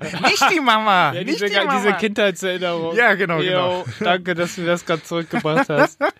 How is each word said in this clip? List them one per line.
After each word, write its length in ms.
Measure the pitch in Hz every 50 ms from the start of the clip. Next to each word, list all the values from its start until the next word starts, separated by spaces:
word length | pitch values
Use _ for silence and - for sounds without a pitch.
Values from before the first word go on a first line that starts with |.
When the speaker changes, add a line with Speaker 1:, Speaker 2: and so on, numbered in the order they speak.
| - -
Speaker 1:
<laughs> 100 | 180 160 196
Nicht 200 | - - - 277 240
die 80 | 370 320
Mama! 540 | 277 247 220 220 214 214 196 185 165 147 131
Speaker 2:
Ja, 100 | 175 190
Speaker 1:
Nicht 120 | 240 311
Speaker 2:
diese 100 | - -
Speaker 1:
die 60 | 403
Speaker 2:
Ge-, 120 | 403 403 392
Speaker 1:
Mama! 120 | 285 269
Speaker 2:
diese 160 | 254 202 208 196
Kindheitserinnerung. 1000 | 175 202 220 208 226 208 202 180 - 190 190 180 180 180 175 170 165 165 165 170
Speaker 1:
Ja, 180 | 220 240 220 190
genau, 240 | 180 196 170 170 160
Speaker 2:
Yo, 40 | 180 185
Speaker 1:
genau. 340 | 185 180 180 180 180 180 175 123 113 -
Speaker 2:
danke, 340 | 214 196 180 185 175 185 175
dass 220 | 165 175 170 -
du 100 | 185 170
das 180 | 170 175 170 -
grad 220 | - 170 160 -
zurückgebracht 640 | - 170 170 165 - - 233 - 156 156 262 262 -
hast. 300 | 156 151 294 - - - 277 - -